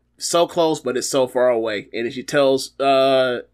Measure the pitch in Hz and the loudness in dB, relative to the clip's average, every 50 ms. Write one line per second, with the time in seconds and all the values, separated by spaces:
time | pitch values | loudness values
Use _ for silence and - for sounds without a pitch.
0 | _ _ _ - - - - 170 175 170 - 175 165 160 156 156 - 127 123 120 | _ _ _ -10 -6 -2 0 2 0 0 0 0 0 0 0 -2 -4 -4 -4 -4
1 | 120 - - 135 127 123 - 123 123 127 120 113 113 110 104 98 92 - - 113 | -4 -2 0 0 0 0 0 0 2 2 2 0 -2 -2 -4 -6 -8 -10 -8 -8
2 | 117 117 123 123 - - 156 147 139 135 135 131 - - _ - 135 139 135 135 | -8 -8 -8 -10 -8 -4 0 2 2 2 2 0 -2 -6 _ -2 0 2 4 4
3 | 135 135 131 131 127 127 123 117 - _ | 4 4 2 2 2 0 -2 -6 -8 _